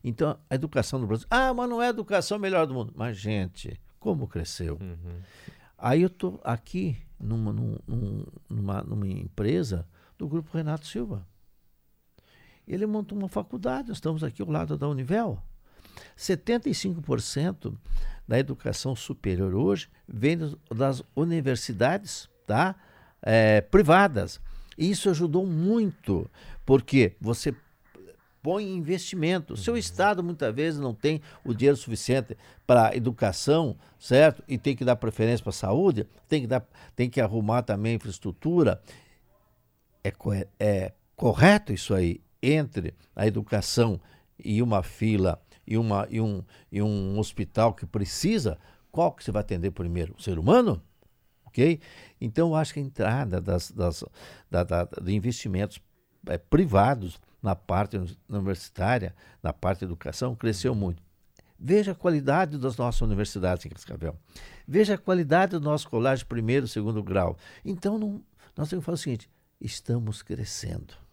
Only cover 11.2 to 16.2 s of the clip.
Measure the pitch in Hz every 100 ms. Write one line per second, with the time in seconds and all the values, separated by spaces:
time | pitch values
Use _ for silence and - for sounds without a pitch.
11.2 | 87 _ _ _ _ _ _ _ _ _
12.2 | _ _ - _ - 185 214 214 208 202
13.2 | 190 208 190 247 233 254 240 151 160 156
14.2 | 156 - 185 151 165 147 143 139 131 208
15.2 | 220 104 - - _ - - - - -